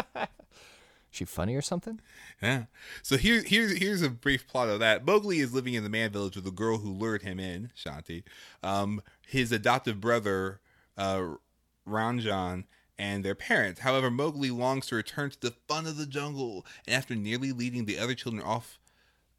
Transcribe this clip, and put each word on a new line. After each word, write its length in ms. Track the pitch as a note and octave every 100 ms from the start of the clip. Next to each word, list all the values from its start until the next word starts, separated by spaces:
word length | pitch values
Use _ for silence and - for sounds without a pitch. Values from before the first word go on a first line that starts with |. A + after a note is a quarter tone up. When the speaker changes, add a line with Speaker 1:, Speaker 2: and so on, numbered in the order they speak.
| - - - - - - - - - _ _
Speaker 1:
She 140 | - F2+
funny 300 | - F#2 C3
or 60 |
something? 380 | - F3+ A3+ A3+ - - - -
Speaker 2:
Yeah. 220 | G#2 C3 A2+ - - -
So 140 | - C3+
here, 260 | G3+ A#3 -
here's, 320 | G#3 A3+ F3+
here's 240 | F#3+ G3
a 80 | D3+
brief 380 | A#2 C#3 C3 -
plot 220 | C3 A#2+
of 100 | G#2
that. 260 | A2 G#2+ C3+
Mowgli 340 | G#3+ G#3 E3+
is 120 | C3
living 220 | C3 B2+ A#2+
in 80 |
the 60 | G#2
man 220 | A2 A2+
village 240 | G2+ G2 G2
with 100 | F#2
the 40 |
girl 280 | F2+ A2+ A2
who 120 | G#2
lured 300 | F#2+ A2+ G#2
him 180 | G2+ F#2
in, 320 | F#2 F2+ A#2+ -
Shanti, 460 | - C#2+ - E2+ - - - -
um, 360 | F#2 G2 G2+ G#2 - - -
his 240 | C3+ A#2+
adoptive 500 | A2+ A#2+ C3 - G#2+
brother, 580 | A2 A#2 G#2 F#2+ F#2+ F#2+ _ _ _ -
uh, 360 | G2 F#2+ F2+ C#2+ _ _ _ _ -
Ranjan, 760 | G#2+ A2+ A#2+ A2 F#2+ F2+ F#2 F#2+ _ _ -
and 260 | G2+ G2+
their 120 | F#2+ G2
parents. 460 | - G3+ G#2 F2
However, 280 | C3 C3+ C3
Mowgli 400 | A#2+ D3+ D3 C3+
longs 380 | A#2+ B2+ C3+ -
to 80 | A#2
return 340 | G#2+ - C#3+
to 100 | -
the 140 | B2 - -
fun 180 | D3+ D#3+
of 120 | D3+
the 100 | D3
jungle, 580 | C#3 C#3+ C#3 B2 F#2+ - - -
and 80 | B2
after 180 | C3+
nearly 380 | A#2 G#2 B2 C3+
leading 340 | B2 B2 B2 G#2+
the 140 | E2
other 160 | A#2+ B2+
children 260 | B2+ A2
off, 380 | - A#2 - - _ _ _ _ _